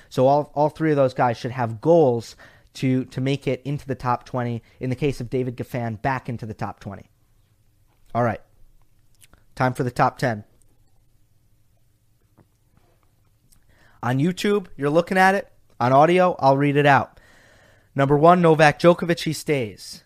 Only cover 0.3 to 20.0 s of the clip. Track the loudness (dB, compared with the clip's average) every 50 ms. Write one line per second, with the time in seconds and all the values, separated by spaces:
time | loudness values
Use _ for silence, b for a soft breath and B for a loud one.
0.3 | 2 2 0 -2 -2 -2 -2 -2 -2 -2 -2 0 2 2 0 0 0 0 -2 -2
1.3 | -2 -4 -8 -8 -6 -6 -6 -6 -6 -2 2 4 4 6 4 4 2 0 -4 -10
2.3 | B B B B B B B B -10 -6 -2 -2 -2 -2 -4 -6 -8 -6 -4 -4
3.3 | -4 -4 -4 -6 -6 -6 -6 -8 -10 -8 -8 -10 -10 -8 -4 -4 -4 -6 -6 -8
4.3 | -8 -6 -6 -6 -8 -10 b b b b -8 -8 -6 -4 -4 -4 -4 -6 -8 -6
5.3 | -6 -6 -6 -6 -8 -10 -12 -10 -10 -8 -8 -8 -8 -6 -6 -6 -6 -6 -8 -10
6.3 | -12 -12 -12 -14 -12 -12 -12 -12 -12 _ -16 -16 -16 -16 -20 _ _ _ _ _
7.3 | _ _ _ _ _ _ _ _ _ _ _ _ _ _ _ -8 -4 -2 -2 -2
8.3 | -4 -6 -12 _ _ _ -20 -20 _ _ _ _ _ _ _ _ _ _ _ _
9.3 | _ _ _ _ _ -2 -2 -2 -2 -4 -6 -4 -2 0 -2 -2 -2 -2 -4 -6
10.3 | -6 -6 -10 _ _ _ _ _ _ _ _ _ _ _ _ _ _ _ _ _
11.3 | _ _ _ _ _ _ _ _ _ _ _ _ _ _ _ _ _ _ _ _
12.3 | _ _ _ _ _ _ _ _ _ _ _ _ _ _ _ _ _ _ _ _
13.3 | _ _ _ _ _ b b b b b b b b b -6 -4 -2 0 0 -2
14.3 | -2 -2 -2 -2 -2 -2 -4 -8 -10 -6 -4 0 0 0 0 0 2 2 4 4
15.3 | 2 0 -4 -8 _ _ _ _ _ -4 0 4 4 6 6 6 4 4 2 2
16.3 | 0 2 2 2 4 4 2 2 2 2 4 4 4 2 2 -2 b b b b
17.3 | b b b b b b b b b b b b -4 -2 0 2 2 4 6 6
18.3 | 6 6 4 4 4 4 4 2 2 4 4 4 4 2 0 -4 -4 -4 -4 -6
19.3 | -8 -6 -4 -4 -4 -4 -4 -6 -10 -14 -20 -20 -20 -20